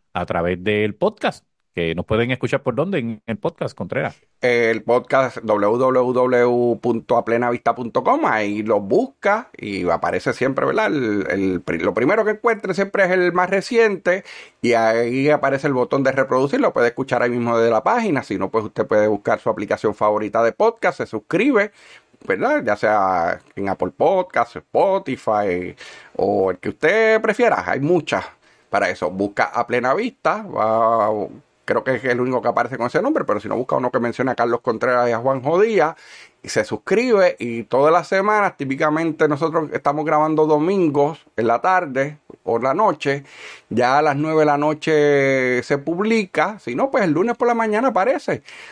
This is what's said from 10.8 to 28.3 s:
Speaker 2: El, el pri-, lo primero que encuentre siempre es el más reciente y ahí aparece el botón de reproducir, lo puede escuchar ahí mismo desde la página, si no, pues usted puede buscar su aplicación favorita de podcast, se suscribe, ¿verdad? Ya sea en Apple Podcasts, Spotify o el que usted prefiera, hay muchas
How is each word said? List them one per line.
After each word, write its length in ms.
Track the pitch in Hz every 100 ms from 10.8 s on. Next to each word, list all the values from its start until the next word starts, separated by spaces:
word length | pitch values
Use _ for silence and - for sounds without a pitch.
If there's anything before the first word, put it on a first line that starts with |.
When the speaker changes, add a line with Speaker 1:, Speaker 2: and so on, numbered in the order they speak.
| 214
Speaker 2:
El, 400 | 147 117 104 -
el 300 | 98 95 87
pri-, 180 | - 82
lo 160 | 92 110
primero 280 | 135 220
que 80 | 208
encuentre 440 | 214 233 208 185 185
siempre 300 | 196 202 185
es 60 |
el 220 | 185 180
más 160 | 180 180
reciente 720 | 196 - 233 226 190 175 185 - - - _
y 120 | 120
ahí 580 | 113 113 113 117 131 143
aparece 340 | 147 135 135 151
el 80 |
botón 300 | 127 120 139
de 80 | 131
reproducir, 500 | 135 135 127 139 262
lo 120 | 233
puede 160 | - 120
escuchar 340 | - 131 123
ahí 80 | 120
mismo 260 | 120 117 117
desde 140 | 113
la 120 | 110
página, 380 | 180 240 220 135
si 160 | - 95
no, 120 | 95
pues 140 | 113 107
usted 200 | - 104
puede 220 | 107 107
buscar 320 | 104 - 107
su 100 | 117
aplicación 460 | 95 104 104 110 101
favorita 480 | 107 107 107 113
de 80 | 117
podcast, 480 | - 220 226 180 -
se 60 | 117
suscribe, 640 | 110 - 170 269 220 208 _ - - _ _ -
¿verdad? 360 | 95 226 - 110
Ya 100 | 104
sea 640 | 110 107 95 90 85 - _ -
en 140 | 98
Apple 220 | 92 92 -
Podcasts, 600 | 151 190 180 - 117 -
Spotify 1200 | - - 190 190 165 120 - 107 101 87 90 - - - - -
o 340 | 98 101 95
el 80 | 90
que 120 | 107
usted 520 | - 156 214 220 220
prefiera, 420 | 220 202 233 113 90
hay 120 | 127
muchas 460 | 139 175 - 95 -